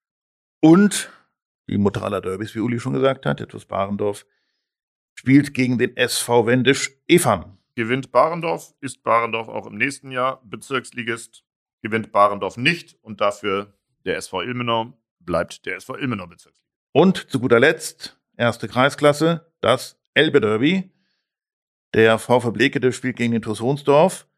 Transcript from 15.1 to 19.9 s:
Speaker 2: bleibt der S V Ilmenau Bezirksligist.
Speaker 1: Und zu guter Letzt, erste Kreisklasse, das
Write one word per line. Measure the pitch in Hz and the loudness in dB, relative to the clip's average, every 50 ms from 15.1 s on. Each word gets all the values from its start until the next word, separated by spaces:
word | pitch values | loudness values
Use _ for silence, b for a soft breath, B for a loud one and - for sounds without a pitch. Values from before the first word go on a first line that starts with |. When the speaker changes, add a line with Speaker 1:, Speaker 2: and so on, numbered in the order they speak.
| _ _ | _ _
Speaker 2:
bleibt | 85 85 85 82 90 - - - _ | _ -4 -4 -4 -4 -6 -10 -14 _
der | 98 92 | -12 -12
S | 92 - | -12 -12
V | - 131 | -14 -12
Ilmenau | - 147 127 113 98 90 | -8 -6 -6 -6 -8 -10
Bezirksligist. | 82 87 - _ _ _ _ _ _ _ _ _ _ | -14 -20 -20 _ _ _ _ _ _ _ _ _ _
Speaker 1:
Und | - 135 175 190 - - - - | 4 4 6 6 4 0 -4 -6
zu | - 123 | -4 -2
guter | 120 117 117 117 | 2 4 4 6
Letzt, | 131 156 160 - - - - _ - - - _ _ _ _ | 6 4 2 0 -6 -14 -14 _ -18 -20 -20 _ _ _ _
erste | - 120 117 110 - 120 104 | -4 -2 -2 -2 -4 -8 -4
Kreisklasse, | - 123 131 143 - - 147 147 143 147 156 165 170 160 - _ _ _ | 0 0 0 0 0 2 2 2 2 2 0 0 0 -2 -6 _ _ _
das | - 107 127 - - - | 0 0 0 0 -4 -10